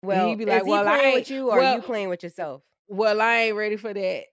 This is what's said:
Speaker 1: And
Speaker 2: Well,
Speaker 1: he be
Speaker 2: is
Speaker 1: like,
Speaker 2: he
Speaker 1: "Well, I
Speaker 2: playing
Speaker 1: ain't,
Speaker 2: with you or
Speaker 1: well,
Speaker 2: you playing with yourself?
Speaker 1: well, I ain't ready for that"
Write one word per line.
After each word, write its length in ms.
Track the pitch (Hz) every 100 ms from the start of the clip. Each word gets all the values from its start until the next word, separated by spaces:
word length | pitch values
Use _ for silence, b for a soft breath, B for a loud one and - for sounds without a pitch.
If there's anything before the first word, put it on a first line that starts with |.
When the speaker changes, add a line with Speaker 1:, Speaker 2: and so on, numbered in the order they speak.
Speaker 1:
And 60 | 190
Speaker 2:
Well, 200 | 190 185
Speaker 1:
he 60 | 214
be 80 |
Speaker 2:
is 40 | 214
Speaker 1:
like, 140 | -
Speaker 2:
he 60 | 190
Speaker 1:
"Well, 160 | 208 -
I 120 | 294
Speaker 2:
playing 60 | 277
Speaker 1:
ain't, 80 | 254
Speaker 2:
with 100 | -
you 200 | 269 254
or 80 | 214
Speaker 1:
well, 160 | 262 240
Speaker 2:
you 60 |
playing 260 | - 220 190
with 120 | 180
yourself? 400 | 175 - 160 135 _ _ _
Speaker 1:
well, 320 | 196 214 214
I 160 | 226 233
ain't 200 | 226 208
ready 200 | 214 208
for 160 | 214
that" 300 | 202 190 160 -